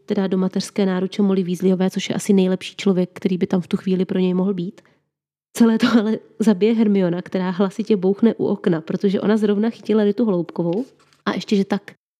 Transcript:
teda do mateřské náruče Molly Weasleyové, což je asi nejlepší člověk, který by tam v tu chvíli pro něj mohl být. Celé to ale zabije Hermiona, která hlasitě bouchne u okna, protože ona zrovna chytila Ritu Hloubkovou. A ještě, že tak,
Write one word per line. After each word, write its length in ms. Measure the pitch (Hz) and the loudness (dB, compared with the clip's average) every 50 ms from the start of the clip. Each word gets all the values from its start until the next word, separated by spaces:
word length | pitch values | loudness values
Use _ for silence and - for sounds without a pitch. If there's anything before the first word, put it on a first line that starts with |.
| _ | _
teda 220 | - 208 202 190 185 | -4 -2 -2 -2 0
do 100 | 196 190 | 0 0
mateřské 480 | 185 185 - 202 190 - - - 202 | 0 -2 -2 -4 -6 -4 -2 -2 0
náruče 360 | 190 185 185 185 185 - - | 0 0 0 -2 -2 -2 0
Molly 220 | 202 196 190 190 185 | 0 2 2 0 0
Weasleyové, 460 | 170 185 170 185 190 190 175 185 190 | -2 -2 -2 0 0 2 2 0 0
což 200 | - 196 - - | -2 -2 -4 -4
je 60 | - | -6
asi 180 | 196 - - 202 | -2 0 2 4
nejlepší 420 | 190 185 185 185 185 - - - | 4 4 2 0 -2 -6 -10 -12
člověk, 340 | - - 202 190 175 180 180 - | -4 -2 0 0 2 0 -2 -4
který 240 | - - 190 185 175 | -6 -4 -4 -2 -2
by 100 | 190 - | -2 -2
tam 140 | - 185 | -2 -2
v 60 | 165 - | -2 -2
tu 100 | - 190 | -4 -4
chvíli 280 | - 190 185 180 185 | -2 -2 -2 0 -2
pro 140 | - - 190 | -2 -2 0
něj 140 | 185 185 180 | 0 0 0
mohl 200 | 185 185 196 208 | 0 0 -2 -2
být. 280 | 180 170 190 - - - _ _ _ _ _ _ _ _ _ _ _ _ _ - - | -4 -6 -8 -10 -14 -20 _ _ _ _ _ _ _ _ _ _ _ _ _ 0 2
Celé 200 | 233 226 226 220 | 4 4 4 2
to 100 | - 240 220 240 | 2 2 2 2
ale 200 | 202 220 220 - - - _ - | 2 0 -2 -4 -6 -10 _ 0
zabije 340 | 214 220 214 180 196 220 233 | 2 2 4 4 4 2 4
Hermiona, 480 | 220 226 214 202 196 185 175 170 180 | 4 2 2 4 2 2 2 0 -2
která 280 | 180 - - 190 185 185 | -6 -6 -4 -4 -2 -2
hlasitě 480 | 185 170 202 190 - - 214 - 220 196 | 0 0 0 0 -2 -4 -2 0 0 2
bouchne 380 | 175 190 202 - - 220 214 | 2 0 2 2 2 2 2
u 100 | - - | 0 -2
okna, 360 | - 208 202 - 202 165 156 | -2 -2 -2 -2 -2 -2 -2
protože 400 | 156 - 185 175 - 202 185 - | -2 -6 -4 -2 0 0 0 0
ona 160 | - 196 214 220 | 0 0 0 2
zrovna 320 | 208 202 208 196 214 233 | 2 0 0 0 0 -2
chytila 340 | 226 - - - 214 220 208 | -4 -6 -4 -2 0 2 2
Ritu 220 | 208 202 - 247 | 2 0 0 0
Hloubkovou. 600 | 220 190 175 165 - - - 170 170 170 208 269 - _ _ _ _ _ _ _ | 0 0 0 -2 -4 -6 -4 -4 -2 -2 -4 -6 -8 _ _ _ _ _ _ _
A 80 | 196 208 | -6 -6
ještě, 220 | 196 - - 220 | -6 -4 0 0
že 100 | 196 196 | 0 0
tak, 260 | - 202 196 - - - - _ _ _ _ | 0 -4 -6 -6 -10 -20 -20 _ _ _ _